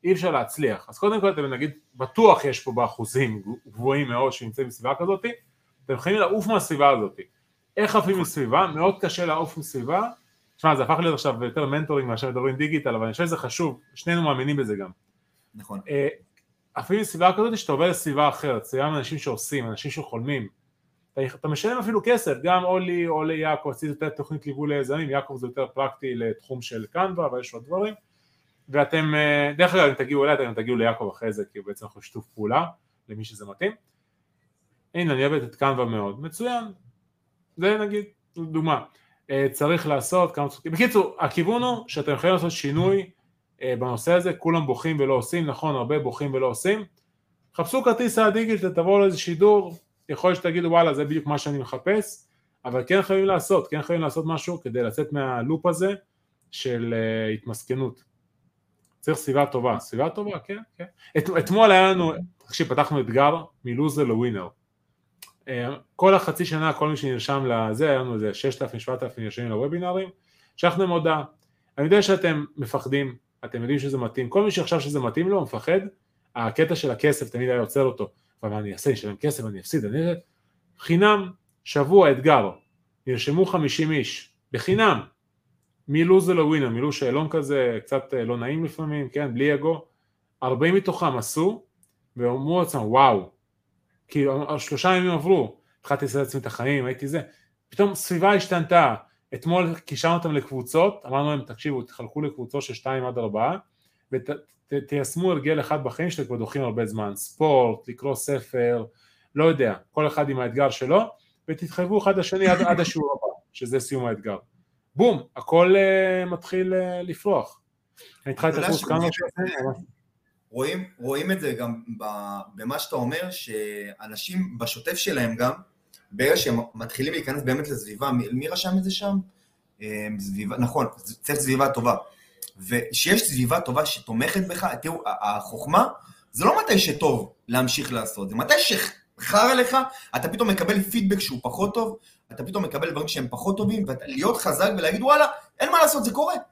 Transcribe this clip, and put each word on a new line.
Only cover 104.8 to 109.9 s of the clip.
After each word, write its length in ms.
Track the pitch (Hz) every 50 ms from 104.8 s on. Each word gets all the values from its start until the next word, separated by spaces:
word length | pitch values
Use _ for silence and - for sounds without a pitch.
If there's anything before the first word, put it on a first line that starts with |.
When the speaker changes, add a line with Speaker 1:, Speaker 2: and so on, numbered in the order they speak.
| 139 - 147 143 135 - - 165 175 185 175
Speaker 1:
הרגל 280 | 151 131 147 160 156
אחד 240 | - - 156 151 135
בחיים 260 | 127 117 - 160 175
שאתם 140 | 175 - 139
כבר 120 | 117 123
דוחים 260 | 113 113 104 - 143 135
הרבה 240 | 120 107 120 117
זמן, 260 | 107 104 110 107 101 101
ספורט, 720 | 98 - - - _ 156 156 143 131 123 117 110 110 - -
לקרוא 260 | 120 - - 143 131
ספר, 720 | 113 - - 143 131 113 - - 127 120 120 120 117 113 113 _ _ _ _ _ _ _ _ _
לא 100 | 139 156
יודע, 300 | 165 160 139 131 113 98 - - _